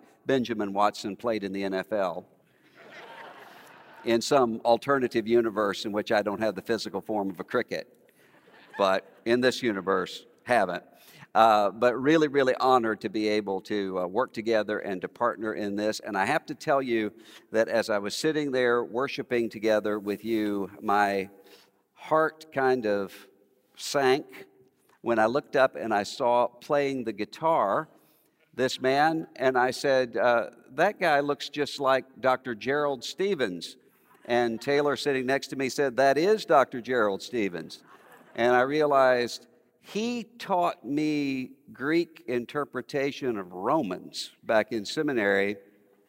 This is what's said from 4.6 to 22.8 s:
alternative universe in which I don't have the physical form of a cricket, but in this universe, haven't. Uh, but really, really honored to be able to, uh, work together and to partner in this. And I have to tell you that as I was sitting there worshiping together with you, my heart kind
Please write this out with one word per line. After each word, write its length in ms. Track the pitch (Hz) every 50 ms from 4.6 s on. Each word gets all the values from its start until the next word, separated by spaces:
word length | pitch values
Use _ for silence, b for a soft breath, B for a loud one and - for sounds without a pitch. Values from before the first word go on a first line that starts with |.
| -
alternative 640 | 120 117 113 - 139 139 135 123 113 - 117 104 110
universe 560 | 117 117 113 117 98 104 107 101 92 - -
in 80 | 110
which 180 | 101 107 101 -
I 120 | 113 104
don't 180 | 101 104 101 92
have 140 | 110 107 92
the 80 | 92
physical 400 | - - 113 101 - 101 85 95
form 260 | - - 110 104 98 98
of 100 | 92 82
a 40 | 90
cricket, 500 | - - 123 107 - 90 80 - _ _ _ _ _ _ b b b b b b b b b b b - -
but 420 | 98 95 95 98 - - - _ -
in 160 | 113 123 123
this 200 | 123 127 120 -
universe, 600 | 127 120 101 98 87 95 95 92 90 - - - - _ _ _ -
haven't. 380 | 123 123 113 98 90 87 87 - - B B B B B B B B -
Uh, 340 | 104 113 113 107 104 101 98
but 220 | 95 113 123 123 113 127
really, 260 | 127 147 165 165 156
really 280 | 147 131 139 135 131 123
honored 480 | - - 131 131 123 113 110 107 -
to 80 | - 107
be 180 | 95 110 107 104
able 320 | 107 107 101 98 98 95
to, 380 | - - 107 104 98 95 92 90
uh, 80 | 90
work 260 | 90 92 113 127 -
together 460 | - 120 104 113 113 107 104 101 107 95
and 240 | - 95 95 92
to 60 | 95 87
partner 440 | - - 120 117 - 95 110 110
in 240 | 76 80 104 101 98
this. 240 | 104 107 107 104 -
And 160 | - 104 104
I 80 | 95 95
have 220 | 110 151 165 -
to 80 | - 143
tell 260 | - - 156 143 139
you 320 | 135 123 117 113 107 104 - B B B B B B B
that 160 | 110 110 113 -
as 220 | 107 110 104 -
I 80 | 107 101
was 180 | 101 104 -
sitting 340 | - - 156 151 151 147 143
there 320 | 127 127 127 120 120 120
worshiping 680 | 113 76 104 120 135 123 - 143 131 - 123 120 117 110
together 480 | - 107 104 110 107 107 101 107 104 107
with 260 | 98 101 101 98 -
you, 460 | 110 113 107 107 104 101 101 98 90 101 -
my 480 | 110 107 101 104 104 101 101 98 95 98 - - b b b b b b b b b _
heart 540 | _ - - - 156 156 160 151 - - - -
kind 360 | - 139 131 131 131 127